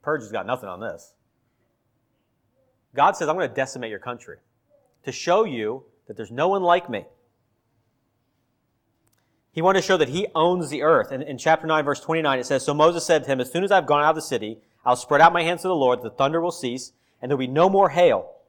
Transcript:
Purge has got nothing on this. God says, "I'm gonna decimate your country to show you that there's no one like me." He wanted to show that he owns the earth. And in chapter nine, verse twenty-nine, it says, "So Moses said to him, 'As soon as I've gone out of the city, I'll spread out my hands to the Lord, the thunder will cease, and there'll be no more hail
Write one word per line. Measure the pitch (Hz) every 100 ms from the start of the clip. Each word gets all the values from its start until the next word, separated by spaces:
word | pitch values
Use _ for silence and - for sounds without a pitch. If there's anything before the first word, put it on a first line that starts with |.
Purge | - 151
has | 104
got | 107 95
nothing | 123 101
on | 90
this. | 107 82 - _ _ _ _ _ _ _ _ _ _ _ _ _ _ _ _ _ _
God | 135 156 196
says, | 156
"I'm | 175
gonna | 143
decimate | 113 131 131 117
your | 104
country | 123 123 - - _ _ _ _ _ _
to | -
show | - - 185
you | 220 123 107 131 _ _ _
that | 110
there's | 101
no | 117 170
one | 196
like | 175 175 175
me." | 107 - _ _ _ _ _ _ _ _ _ _ _ _ _ _ _ _ _ _ _ _ _ _ _ _
He | -
wanted | 175 190
to | -
show | 185
that | 131
he | 156 196
owns | 160 170 180 151
the | 143
earth. | 151 151 107
And | 135
in | 147 131
chapter | 160 160 160
nine, | 156
verse | 143 135
twenty-nine, | - 165 151 131
it | 123
says, | 135
"So | -
Moses | 147 160 170 -
said | 160
to | 131
him, | 135
'As | 127
soon | 165
as | 190
I've | 196 143
gone | 147
out | 151
of | 156
the |
city, | - 123 107 113 _ _
I'll | 127 123
spread | - 143
out | 165
my | 175
hands | 165 170
to | 185
the |
Lord, | 170 131 123
the | 113
thunder | - 139 165
will | 175
cease, | 170 127 127 - _ _ _
and | 123
there'll | 139
be | 127
no | 139 185
more | 196 190
hail | 147 175 101 - -